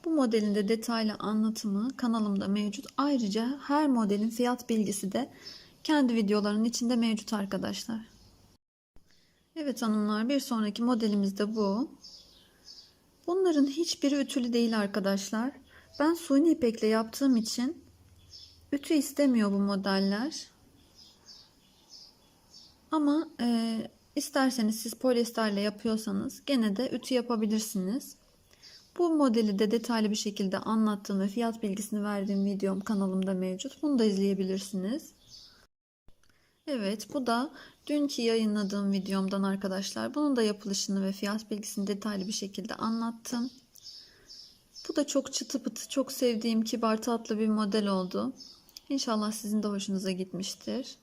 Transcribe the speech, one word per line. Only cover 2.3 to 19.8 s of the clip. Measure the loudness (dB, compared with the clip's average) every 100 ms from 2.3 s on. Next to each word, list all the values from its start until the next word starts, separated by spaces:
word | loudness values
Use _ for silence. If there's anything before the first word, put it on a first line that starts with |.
| 0 0
mevcut. | 0 0 -4 -8 0
Ayrıca | 2 2 2 0 -2 -4
her | 0 2 4
modelin | 4 2 2 0
fiyat | 0 0 0 0
bilgisi | 0 0 -2 -2
de | -2 -4 -10 -18 -18 -20 -10
kendi | 2 4 6
videoların | 4 4 2 2 2
içinde | 0 0 0
mevcut | 2 2 0 -2
arkadaşlar. | -4 -2 -4 -4 -6 -6 -8 -10 -20 -20 -20 -20 _ _ _ _ -20 _ _ _ _ _
Evet | -4 -4 0
hanımlar, | 0 2 2 0 2
bir | 0
sonraki | 0 0 0 0
modelimiz | 0 2 2 2 2 0
de | -2
bu. | 2 0 0 -2 -6 -20 -20 -20 -20 -20 _ -20 -20 -20 _ _ _ -2
Bunların | 2 4 4 2
hiçbiri | 2 -4 0 0
ütülü | 2 0 0 0
değil | 2 2 2
arkadaşlar. | 0 0 0 0 -2 -2 -2 -6 -20 -20 -20 0
Ben | 2
suni | 2 2 4 6
ipekle | 4 2 2 2
yaptığım | 2 0 0 4
için | 4 2 -2 -2 -4 -16 -20 -20 -20 -20 -20 -20 -20 -6
ütü | -4 2
istemiyor | 2 2 2 4 4 4
bu | 2
modeller. | 2 0